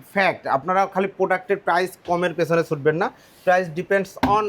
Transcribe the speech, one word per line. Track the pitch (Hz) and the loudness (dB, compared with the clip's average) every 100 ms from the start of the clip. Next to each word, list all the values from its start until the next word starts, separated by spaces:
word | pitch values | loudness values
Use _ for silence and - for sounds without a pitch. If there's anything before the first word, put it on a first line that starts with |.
| - | -8
ফ্যাক্ট, | 196 185 151 - | 0 0 0 -2
আপনারা | - 165 185 190 | -4 0 0 0
খালি | 180 196 | 0 -4
প্রোডাক্টের | - 185 185 - 196 | -2 -2 -2 -2 -2
প্রাইস | - 175 185 - - | 0 0 0 -6 -4
কমের | 175 180 | -2 0
পেছনে | 165 156 165 | -2 0 0
ছুটবেন | 156 156 139 156 | 0 0 0 0
না। | 220 - - - | -4 -6 -20 -6
প্রাইস | - 180 180 156 | 0 2 0 -8
depends | 175 196 190 - 262 | -2 -2 -2 -4 0
on | 208 | 0